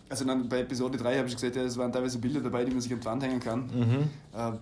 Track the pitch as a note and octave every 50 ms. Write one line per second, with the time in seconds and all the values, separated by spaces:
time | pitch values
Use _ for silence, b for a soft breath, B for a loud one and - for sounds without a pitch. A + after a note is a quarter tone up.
0 | - - C3+ A#2 C3+ C3 C3 C3 A#2+ A2+ B2+ B2+ B2 B2 C3+ A#2+ B2+ C3 B2+ A2+
1 | A2+ A#2+ C3 C#3 B2+ B2 A#2+ A2+ B2+ B2 B2 C3 B2+ B2 A#2 B2 B2 B2 A#2 B2+
2 | B2+ B2+ B2 A#2 A2+ B2+ D3 C#3 B2 A#2+ A2 A#2+ B2 B2+ B2+ B2+ A#2 A#2+ B2 A2+
3 | A2+ A2 A#2 C3+ C#3 C3 C3 B2 - A#2+ A2+ B2 B2+ A#2 A#2 B2 A#2+ A2+ B2 C#3
4 | D3 D3 - - - - - G#2+ A#2 A#2 A2 G#2+